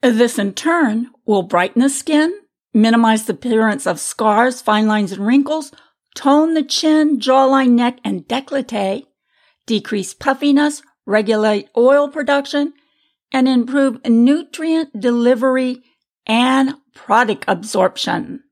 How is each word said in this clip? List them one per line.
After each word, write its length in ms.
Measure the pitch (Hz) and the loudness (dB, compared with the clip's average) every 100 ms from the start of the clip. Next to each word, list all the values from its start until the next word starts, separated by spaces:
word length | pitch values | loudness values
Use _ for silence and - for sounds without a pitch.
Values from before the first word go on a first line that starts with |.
This 360 | 254 220 240 - | 2 2 0 0
in 140 | 202 | -6
turn 580 | 196 311 339 277 220 240 _ | -4 -2 0 0 -2 -6 _
will 200 | - 208 | -2 -2
brighten 360 | 185 175 208 - | 0 0 0 0
the 80 | 269 | 0
skin, 460 | 269 - 302 311 403 _ _ _ | -2 -2 0 0 -4 _ _ _
minimize 500 | 220 220 226 226 220 | 2 2 4 2 0
the 80 | 220 | -2
appearance 540 | 208 254 220 220 202 - | -8 -2 0 0 -2 -4
of 140 | 165 | -6
scars, 600 | - - 220 208 247 254 | -8 -4 0 2 0 -2
fine 280 | - 214 214 | -2 0 0
lines, 240 | 214 202 | 0 -2
and 120 | 196 | -4
wrinkles, 480 | 202 269 285 311 302 _ _ _ _ | 0 2 2 -4 -8 _ _ _ _
tone 380 | - 277 285 320 | -4 2 2 2
the 120 | 320 | 0
chin, 540 | 294 - 311 311 302 277 | -2 -2 2 2 2 0
jawline, 520 | 254 262 269 269 262 | 2 2 4 2 4
neck, 280 | 240 247 247 | 4 2 -2
and 220 | - 190 - | -8 -8 -6
décolleté, 800 | 240 277 277 254 220 190 214 - _ _ _ _ _ | -8 -4 -8 -6 -4 -4 -4 -8 _ _ _ _ _
decrease 480 | - 220 - 104 180 | -4 -4 -2 -6 -6
puffiness, 680 | - - 269 285 277 294 294 _ _ - | -6 -4 -2 2 2 2 -4 _ _ -2
regulate 600 | 214 214 220 214 208 - - | -2 0 0 2 0 -2 0
oil 320 | 247 285 285 | 4 4 0
production, 680 | 311 269 285 277 294 294 - _ _ _ _ _ | -4 -2 -2 -2 -4 -4 -6 _ _ _ _ _
and 180 | 262 262 | -2 2
improve 560 | 254 233 277 269 226 | 2 0 0 0 -2
nutrient 960 | - 226 240 302 320 - 320 320 311 214 | 0 4 4 2 -2 -8 -2 -2 -4 -4
delivery 840 | 240 240 240 247 262 262 254 247 _ _ _ _ - | -2 0 2 2 0 0 -2 -6 _ _ _ _ -4
and 480 | 226 254 269 269 277 _ | 0 2 2 0 -4 _
product 520 | - - 214 233 208 - | -20 -2 0 0 -4 -4
absorption 960 | 180 208 196 185 - - 180 160 - _ | -6 -4 -2 -2 -2 -6 -6 -6 -14 _